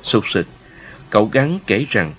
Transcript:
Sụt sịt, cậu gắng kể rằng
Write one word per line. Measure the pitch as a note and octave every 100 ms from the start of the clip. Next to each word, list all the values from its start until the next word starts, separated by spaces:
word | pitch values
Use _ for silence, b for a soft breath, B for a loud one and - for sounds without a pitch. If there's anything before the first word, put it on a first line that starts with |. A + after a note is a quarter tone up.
Sụt | - A2+ G2+
sịt, | F#2+ E2+ - B B B B B
cậu | G#2+ G#2+
gắng | C3+ C#3+ F#3 -
kể | G2 D3
rằng | G#2+ E2